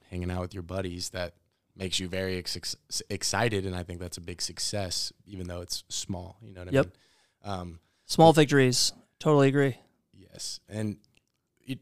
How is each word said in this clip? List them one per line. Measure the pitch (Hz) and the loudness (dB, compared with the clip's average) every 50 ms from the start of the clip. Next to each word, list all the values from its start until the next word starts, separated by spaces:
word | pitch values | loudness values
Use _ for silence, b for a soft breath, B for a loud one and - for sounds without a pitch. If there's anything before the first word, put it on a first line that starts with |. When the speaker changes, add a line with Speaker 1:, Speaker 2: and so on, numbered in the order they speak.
| _ - | _ -10
Speaker 1:
hanging | 90 90 87 90 | -8 -6 -4 -4
out | 90 92 | -4 -4
with | 90 87 95 | -6 -6 -8
your | 95 | -12
buddies, | 85 85 92 95 95 90 87 90 87 - | -10 -6 -6 -6 -4 -6 -6 -8 -8 -8
that | - 92 87 85 _ _ _ _ _ _ _ _ _ | -6 -8 -8 -8 _ _ _ _ _ _ _ _ _
makes | 98 95 90 - - | -8 -6 -4 -4 -4
you | 92 87 | -4 -4
very | 95 92 95 92 92 90 | -4 -4 -4 -2 -4 -6
ex-, | 87 - - | -6 -8 -10
ex-, | 90 - - - _ _ - - - - - | -8 -8 -10 -10 _ _ -8 -8 -8 -6 -6
excited, | 101 98 - - - 98 120 117 104 98 95 | -8 -4 -4 -2 0 2 2 2 0 -2 -4
and | 95 90 | -4 -6
I | 90 | -6
think | 87 90 87 85 | -8 -10 -10 -10
that's | 92 87 - | -10 -12 -12
a | 92 | -14
big | 85 87 87 - | -14 -14 -10 -8
success, | - - 82 - - - 110 104 95 87 - - - - - _ _ | -8 -8 -8 -6 -6 -4 -4 -4 -4 -4 -4 -6 -6 -6 -10 _ _
even | - 104 92 90 | -16 -12 -10 -10
though | 90 87 87 | -8 -8 -10
it's | 87 - - - - - | -8 -8 -10 -10 -10 -8
small, | - - - - 95 90 90 90 - _ | -8 -8 -6 -6 -8 -8 -8 -14 -18 _
you | 117 101 95 | -20 -20 -16
know | 90 | -14
what | 90 90 | -8 0
I | |
Speaker 2:
Yep. | 123 135 131 | 0 0 0
Speaker 1:
mean? | 95 _ _ _ _ _ _ _ _ _ _ - 101 | 0 _ _ _ _ _ _ _ _ _ _ -8 -8
Um, | 98 90 87 87 85 - _ _ _ _ _ | -6 -6 -6 -10 -12 -16 _ _ _ _ _
Speaker 2:
Small | - - - 160 165 | -2 6 8 10 10
victories. | 147 160 151 131 143 139 131 127 123 - - - - - _ _ _ - | 10 8 6 6 6 6 6 6 4 2 0 0 -2 -6 _ _ _ -2
Totally | - 156 151 143 135 135 | 2 4 6 6 6 6
agree. | 131 147 139 135 120 - _ _ _ _ _ _ _ | 4 4 2 2 0 -4 _ _ _ _ _ _ _
Speaker 1:
Yes, | 95 92 90 92 92 - - - - _ - | -20 -20 -20 -16 -12 -10 -10 -10 -12 _ -10
and | 98 110 107 107 98 - _ _ _ _ _ _ _ _ _ _ _ _ - | -6 -4 -4 -4 -6 -8 _ _ _ _ _ _ _ _ _ _ _ _ -12
it, | 131 131 - | -12 -12 -12